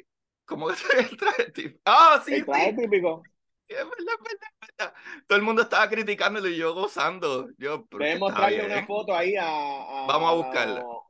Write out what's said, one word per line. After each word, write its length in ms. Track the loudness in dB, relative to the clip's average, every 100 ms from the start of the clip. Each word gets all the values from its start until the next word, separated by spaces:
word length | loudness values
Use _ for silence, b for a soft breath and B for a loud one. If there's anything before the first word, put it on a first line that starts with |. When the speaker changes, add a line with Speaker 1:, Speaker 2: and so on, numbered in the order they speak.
| -18 _ _ _ -14
Speaker 1:
¿cómo 220 | -8 -6
que 60 |
<laughs> 260 | -6 -2 -2
el 180 | -2 -2
traje 340 | -2 0 -4
típico? 280 | -4 -12 -4 4
Ah, 360 | 8 10 8 2
sí, 60 |
Speaker 2:
El 120 | -4 0
traje 260 | 2 2
Speaker 1:
sí. 100 | 2
Speaker 2:
típico. 420 | 2 2 2 -2 -10 _ _ _ -12
Speaker 1:
Sí, 60 | -10
es 20 |
verdad, 140 | -8 -8
es 260 | -6 -6
verdad, 260 | -8 -12 -14 _
es 60 | -18 -10
verdad. 160 | -10 -10 B -12 0
Todo 100 | 2
el 60 |
mundo 180 | 4 2
estaba 280 | 2 4 2
criticándolo 600 | 2 -2 0 0 0 -4
y 80 | -2
yo 160 | -2
gozando. 720 | -2 -4 -2 -2 -2 -4 -4 -6 -10
Yo, 280 | -8 -8 -10
pero 160 | -4
es 60 | -2
que 80 | 0
Speaker 2:
Debemos 140 | -2
Speaker 1:
está 100 | 2
Speaker 2:
traerle 240 | 2 0 -2
una 100 | -4
Speaker 1:
bien. 100 | -4
Speaker 2:
foto 300 | -6 -2 0
ahí 200 | 0 -2
a, 80 | -2
a, 600 | -4 -4 -8 -10 -6 0
Speaker 1:
Vamos 240 | 2 4
a 40 |
Speaker 2:
a 20 | 2
Speaker 1:
buscarla, 460 | 0 -2 -2 -4
Speaker 2:
los 200 | -8 -12